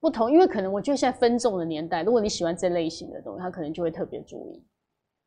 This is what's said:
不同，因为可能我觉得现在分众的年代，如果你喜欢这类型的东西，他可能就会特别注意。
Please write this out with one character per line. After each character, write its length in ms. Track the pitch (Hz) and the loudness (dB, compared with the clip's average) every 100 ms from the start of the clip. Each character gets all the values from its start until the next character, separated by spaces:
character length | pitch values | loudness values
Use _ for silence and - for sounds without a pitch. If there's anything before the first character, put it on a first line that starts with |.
不 80 | 320 | 0
同， 220 | 240 226 | 0 4
因 80 | 311 | 6
为 80 | 370 | 6
可 160 | 240 | 4
能 100 | 190 | -2
我 80 | 202 | -2
觉 100 | - | -2
得 60 | 277 | 2
现 140 | 262 | 2
在 80 | 240 | 4
分 200 | 240 240 | 2 4
众 200 | 233 190 | 0 0
的 60 | |
年 220 | 165 156 165 | -4 -4 -4
代， 160 | 170 | -2
如 100 | 170 | 2
果 80 | 240 | 2
你 80 | 208 | 2
喜 160 | - | -2
欢 120 | 170 175 | -2 0
这 140 | 185 | 0
类 180 | 175 165 | 0 -2
型 220 | 165 - | -4 -12
的 100 | - | -12
东 140 | - 101 | -12 -8
西， 40 | |
他 100 | 185 | -8
可 100 | 185 | -8
能 120 | 151 | -8
就 100 | 160 | -2
会 80 | 170 | -4
特 160 | 165 160 | -4 -8
别 160 | - | -8
注 280 | - - - | -12 -14 -14
意。 120 | - _ _ _ _ _ _ | -16 _ _ _ _ _ _